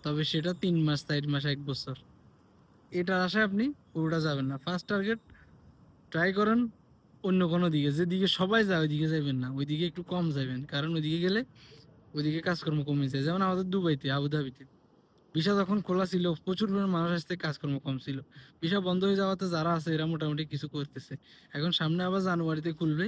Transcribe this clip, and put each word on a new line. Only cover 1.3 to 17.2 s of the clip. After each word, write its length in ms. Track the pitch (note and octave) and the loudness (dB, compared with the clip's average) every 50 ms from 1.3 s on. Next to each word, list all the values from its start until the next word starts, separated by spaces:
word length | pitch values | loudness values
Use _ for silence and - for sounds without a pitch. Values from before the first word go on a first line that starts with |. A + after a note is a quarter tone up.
মাস, 120 | C#3+ C#3+ C3+ | -2 0 0
এক 160 | D3 C#3+ C#3 C#3+ C#3 | -2 -4 -4 -4 -6
বছর। 260 | C3+ B2 - - C3 - - - - - _ - _ _ _ _ _ _ - _ _ _ _ _ | -6 -6 -6 -10 -10 -12 -14 -20 -20 -20 _ -20 _ _ _ _ _ _ -20 _ _ _ _ _
এটার 280 | - F3 F3 F3+ F#3+ F3+ F3+ | -4 -2 0 2 2 2 2
আশায় 180 | F3+ F3 G#3+ A3 G3+ | 2 4 2 2 2
আপনি 160 | F#3+ G3+ A#3+ C#4+ C#4+ - - - | 2 0 0 0 -2 -6 -16 -8
পুরোটা 280 | - E3 D#3+ D#3+ E3 E3 D#3 | -4 -2 0 0 0 2 2
যাবেন 200 | D#3+ D3 C#3 C3 C3+ | 0 0 0 0 -2
না। 40 | C#3 | -4
ফার্স্ট 280 | C3 - E3+ F3+ F3+ - - | -4 -4 -4 -4 -4 -4 -2
টার্গেট 280 | G#3 G3 G3 G#3 A#3 A3+ _ - - - - - - - - - - - - - - - _ - | -2 -2 0 -2 -2 -4 _ -20 -20 -20 -20 -20 -20 -20 -20 -20 -20 -20 -20 -20 -20 -20 _ -6
ট্রাই 180 | - D#3+ E3+ F#3+ F#3+ | -2 0 0 2 2
করেন 260 | G3 G#3 G#3 A3+ A#3+ B3 A3+ - _ _ _ - _ _ _ - - - | 2 2 4 4 2 2 0 -4 _ _ _ -20 _ _ _ -20 -6 0
অন্য 180 | F3 F#3 F#3 F3+ E3 E3 | 2 4 4 4 4 4
কোনো 140 | F3 F3+ E3+ D#3 | 4 2 4 2
দিকে, 160 | D3 C#3+ C#3+ C#3 | 2 2 2 2
যেদিকে 300 | D#3 F3+ F3 F3+ F#3+ G3 F#3 - - | 0 0 0 2 2 2 2 2 2
সবাই 220 | F#3 F#3+ G#3+ A3+ A3 G3 | 2 4 4 4 4 4
যায় 100 | F#3+ E3 D#3 | 4 2 2
ওইদিকে 240 | D#3 D3 D3 D#3+ D#3 D#3+ | 2 2 0 0 2 2
যাবেন 240 | D#3+ D3 C#3+ C3+ B2+ B2+ | 0 0 0 0 -2 -2
না, 40 | B2+ C3+ | -4 -4
ওইদিকে 280 | C3+ C#3+ D3 D3+ D3+ F3 F3 | -4 -2 -2 -2 -2 -2 -2
একটু 120 | E3 F3+ F3 | -4 -6 -8
কম 220 | - F3+ F3+ E3+ E3 C#3+ | -4 -2 0 0 0 0
যাবেন, 220 | C#3+ C3+ B2+ B2+ B2+ C#3 D3 | -2 -2 -4 -4 -6 -6 -6
কারণ 180 | - C#3+ C#3+ D#3+ E3 | -4 -4 -2 -2 -2
ওইদিকে 240 | D#3+ D3+ D3+ D#3+ E3+ E3+ | -2 0 0 -2 0 0
গেলে 160 | F#3 G3 A3 C4 - - - - - - - - - - - _ - - | 0 0 0 -2 -4 -12 -20 -20 -20 -20 -20 -20 -20 -20 -20 _ -10 -6
ওইদিকে 240 | D3 D3 D3+ D#3 E3 E3 | -2 -2 0 -2 0 -2
কাজকর্ম 320 | F#3 F3 E3 - E3 D3+ D3+ C#3 | -2 -2 -2 -2 -2 -2 -2 0
কমে 240 | D3 C#3+ C#3+ C#3 C3+ | 0 0 0 0 0
যায়। 120 | C3 C3+ C3+ | -2 -2 0
যেমন 180 | D#3 E3+ F#3+ | 0 0 0
আমাদের 240 | G3 F#3+ F#3 F#3 F#3+ F#3 F#3 | 0 0 0 0 -2 0 -2
দুবাইতে, 340 | G3 F3+ E3 D3+ C3+ - C3+ | 0 2 2 0 0 0 -2
আবুধাবিতে 520 | C3+ C#3 C#3+ D3 D3 D3+ C#3+ C3 B2 - C3 - _ _ _ _ _ _ _ _ _ _ _ _ _ | -2 0 0 0 -2 -2 -4 -4 -8 -14 -20 -20 _ _ _ _ _ _ _ _ _ _ _ _ _
ভিসা 180 | D#3 D#3 G3 G3+ G3+ | 0 2 2 2 2
যখন 180 | F#3+ F3+ G3+ G#3 | 2 2 0 0
খোলা 240 | F3 - F3+ F#3 F#3+ | 0 0 0 2 2
ছিল, 200 | F3 F#3 F3+ F3 F3 E3 D#3 - | 2 0 0 2 0 0 -2 -2
প্রচুর 220 | F#3 F#3+ F3+ G#3+ G#3 | -4 -2 -2 0 0
পরিমাণে 220 | G3 G3+ G3 F#3+ F3+ | 2 0 2 2 2
মানুষ 140 | E3 E3 E3+ F3 | 2 2 2 0
আসতে, 160 | E3+ | -2